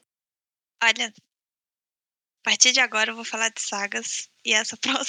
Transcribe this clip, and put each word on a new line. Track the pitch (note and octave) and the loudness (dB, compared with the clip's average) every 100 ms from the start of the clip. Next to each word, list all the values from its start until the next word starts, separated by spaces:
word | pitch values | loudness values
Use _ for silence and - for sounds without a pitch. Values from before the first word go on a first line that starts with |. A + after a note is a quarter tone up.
| _ _ _ _ _ _ _ - | _ _ _ _ _ _ _ 0
Olha, | A#3 A3+ A#3 | 0 2 -4
a | - _ _ _ _ _ _ _ _ _ _ _ _ | -8 _ _ _ _ _ _ _ _ _ _ _ _
partir | A3 G#3 B3+ | -2 4 4
de | C4 | 4
agora | A#3+ A3 A3 | 2 2 -2
eu | A3+ | -2
vou | |
falar | A3+ A3 A3+ | -8 -4 -4
de | - | -4
sagas, | - G3+ G3+ A3+ A#3 - - _ | -6 -4 -4 -6 -6 -8 -10 _
e | A#3 | 0
essa | A3 A3+ A3+ | 0 0 -4
<laughs> | B3+ C4 | -2 -2